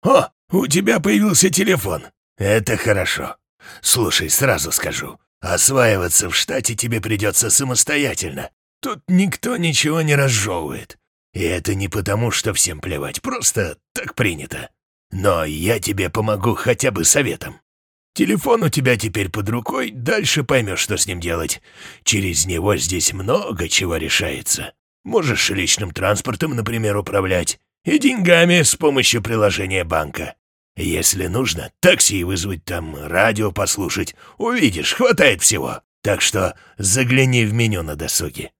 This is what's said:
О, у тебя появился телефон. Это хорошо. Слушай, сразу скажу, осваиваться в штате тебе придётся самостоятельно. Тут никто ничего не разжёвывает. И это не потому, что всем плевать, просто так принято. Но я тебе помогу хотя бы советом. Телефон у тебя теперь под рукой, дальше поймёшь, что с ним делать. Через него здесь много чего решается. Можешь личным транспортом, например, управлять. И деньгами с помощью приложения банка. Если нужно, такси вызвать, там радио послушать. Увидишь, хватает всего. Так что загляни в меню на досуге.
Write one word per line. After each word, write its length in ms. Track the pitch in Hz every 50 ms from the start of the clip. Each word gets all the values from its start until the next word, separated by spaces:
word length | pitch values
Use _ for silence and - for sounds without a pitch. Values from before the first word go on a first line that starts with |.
| -
О, 280 | 208 269 269 - - _ _ _ _
у 160 | - 190 190
тебя 320 | - 143 175 196 208 233 208
появился 500 | 151 196 208 208 208 214 180 131 - -
телефон. 540 | 151 - 202 220 185 147 92 95 87 76 - - _ _ _ _ _ _
Это 380 | 98 98 104 113 104 - 117
хорошо. 600 | 98 - 110 104 98 90 - - - 69 - - _ _ _ _ _ - - - -
Слушай, 480 | - - - 131 113 87 - - 92 78
сразу 440 | - - 131 135 107 78 71 80 -
скажу, 480 | - - 80 71 - 71 73 - - _ _ _ _
осваиваться 880 | - 90 92 87 - - 139 135 123 113 107 95 90 90 - - - 90
в 60 | 82
штате 400 | - - - 254 269 220 - 120
тебе 260 | 104 - 120 113 110
придётся 480 | - 110 110 101 104 104 95 - - 110
самостоятельно. 1000 | - - 143 131 123 117 - - 151 147 147 127 92 - - 85 69 69 - - _ _ _ _ _ _ -
Тут 220 | 269 226 147 _
никто 500 | - 185 180 196 196 - - - 233 247 214
ничего 440 | 170 165 147 - - 151 151 165 160
не 140 | 151 147
разжёвывает. 840 | 143 139 135 120 107 98 107 92 85 80 73 65 - - _ - _ _ _ _ _ _ _ _
И 60 | 92
это 360 | 92 82 90 90 85 - 95
не 100 | 95 98
потому, 460 | 95 - 107 90 101 101 107 117 120 -
что 200 | - - 110 101
всем 280 | - - 92 85 76
плевать, 420 | - 95 82 71 69 71 - - _
просто 560 | 262 254 240 202 - - - 101 82 - _ _ _ _
так 220 | - - - -
принято. 540 | - 123 101 82 76 69 - - - - - _ _ _ _ _ _ _ _ -
Но 320 | 92 92 101 90 82 80
я 340 | 78 78 78 82 98 117 107
тебе 320 | 90 - 101 95 95 87
помогу 440 | - 110 107 110 107 101 92 117 107
хотя 340 | - - 127 123 - - 131
бы 140 | 104 95 82
советом. 560 | - - 147 139 107 69 - - - - - _ _ _ _ _ _ _ _ _ _ _
Телефон 520 | - - 185 214 185 - - 233 226 196
у 60 | 151
тебя 260 | - - 131 127 123
теперь 320 | 107 - 110 90 107 101 92
под 200 | - 110 101 101
рукой, 440 | 110 120 117 - - 135 127 113 107
дальше 500 | 123 117 123 226 214 202 135 - 160 139
поймёшь, 380 | - 147 131 117 98 92 -
что 160 | - - 104
с 100 | 87 -
ним 140 | 98 92 87
делать. 420 | 82 87 85 85 80 - - - _ - - - - - - - _
Через 420 | - - 101 98 92 85 80 87
него 320 | 92 90 82 85 101 104
здесь 360 | 80 - 85 90 87 78 - -
много 560 | 95 98 101 131 190 202 190 113 85 87 80
чего 300 | - - - 90 85 80
решается. 760 | 80 82 - - - 78 73 69 73 - - - 69 - - _ _ _ _ _ _
Можешь 460 | - 226 220 170 139 113 - - -
личным 420 | 101 98 90 82 - - 107 90 -
транспортом, 640 | - 95 98 104 98 - - 117 - 170 160 139
например, 400 | 120 110 107 117 117 110 104 101
управлять. 640 | 101 101 - - 101 95 92 95 90 85 - - _ _ _ _ _ _
И 140 | - - 302
деньгами 640 | 254 277 254 233 185 175 175 170 170 175 180 175 151
с 120 | - -
помощью 480 | - - 151 139 135 123 - - 117 98
приложения 600 | 110 117 110 107 101 92 92 101 92 95 95 87
банка. 500 | 82 85 80 78 73 - - 80 76 - _ _ _ _ _ _ _ _
Если 520 | - 85 85 82 82 82 - - 90 92 90
нужно, 420 | 90 117 131 120 80 85 - - _ _
такси 460 | - 180 185 - - - 110 95 85
вызвать, 400 | 87 95 92 85 101 95 85 _
там 320 | - 90 87 82 80 78
радио 560 | 71 73 76 82 90 104 113 107 104 110 101 90
послушать. 640 | - 98 87 - - 98 85 - 95 - - - _ - - - _
Увидишь, 560 | 403 226 466 349 - 123 90 - - - -
хватает 460 | - 247 247 240 220 165 139 107 87
всего. 420 | - - - 92 67 64 58 - _ _ _ _ _
Так 180 | 104 101 92
что 360 | - - - 104 92 90 - - - - _ _
загляни 680 | 98 95 92 127 131 123 127 131 135 131 123 123 113
в 80 | 104 104
меню 320 | 117 117 113 104 90 82
на 100 | 78 76
досуге. 560 | 73 80 73 - - - 71 - - - - _ _